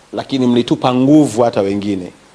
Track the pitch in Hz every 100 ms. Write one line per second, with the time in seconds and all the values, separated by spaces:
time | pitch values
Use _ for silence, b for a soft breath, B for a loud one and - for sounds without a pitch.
0 | _ 104 - 135 123 120 120 - 135 127
1 | 131 156 135 107 120 113 98 101 101 95
2 | 87 - _